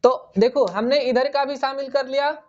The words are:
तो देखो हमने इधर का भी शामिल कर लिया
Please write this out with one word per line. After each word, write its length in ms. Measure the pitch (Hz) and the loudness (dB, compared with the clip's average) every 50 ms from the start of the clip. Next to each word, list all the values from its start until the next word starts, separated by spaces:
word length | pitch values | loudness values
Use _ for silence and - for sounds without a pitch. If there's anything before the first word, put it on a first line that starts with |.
| - | 4
तो 280 | 240 247 - - - _ 185 | 4 2 2 -6 -6 _ 2
देखो 280 | 220 247 254 294 254 | 2 2 4 2 0
हमने 320 | 185 175 196 226 240 277 294 | 0 0 -2 -2 0 0 2
इधर 280 | 262 254 247 240 262 285 | 2 2 0 0 0 0
का 160 | 277 277 285 | 0 -2 -2
भी 120 | 269 285 | -2 -4
शामिल 320 | 262 - 262 269 277 277 269 | -4 -4 -4 -4 -6 -8 -2
कर 180 | 269 277 269 | -2 -2 -2
लिया 300 | 254 262 277 285 294 311 302 - | 0 -2 0 0 0 -2 -4 -12